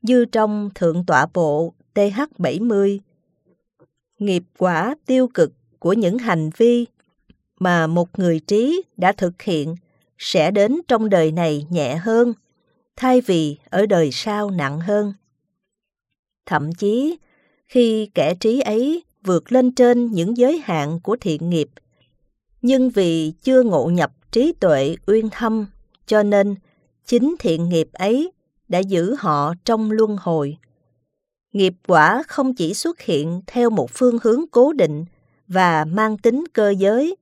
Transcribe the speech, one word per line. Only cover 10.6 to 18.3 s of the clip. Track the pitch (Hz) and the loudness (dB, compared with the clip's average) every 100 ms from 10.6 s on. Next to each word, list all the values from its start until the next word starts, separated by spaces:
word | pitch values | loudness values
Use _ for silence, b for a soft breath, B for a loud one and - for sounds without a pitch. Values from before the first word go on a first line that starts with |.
| 208 302 349 | 0 0 0
trong | 233 220 | 0 2
đời | 196 160 | 2 2
này | 160 170 147 147 | 0 -2 -2 -4
nhẹ | 170 135 151 | -4 -4 -4
hơn, | 196 226 240 233 _ _ _ _ _ - | -2 2 2 -2 _ _ _ _ _ -6
thay | 254 254 | 2 2
vì | 247 175 151 147 _ | 2 -2 -2 -6 _
ở | 190 208 | -2 2
đời | 185 156 | 2 2
sau | 127 220 208 208 | -2 -6 -4 -4
nặng | 185 139 147 | -4 -4 -6
hơn. | 170 208 208 196 _ _ _ _ _ _ _ _ _ _ _ _ - | -4 -2 -2 -8 _ _ _ _ _ _ _ _ _ _ _ _ -6
Thậm | 156 147 | -6 -6
chí, | 170 202 226 294 330 _ _ _ _ _ | -4 -2 0 -2 -6 _ _ _ _ _
khi | 254 233 220 208 | 2 2 0 -2
kẻ | - 180 | -2 -2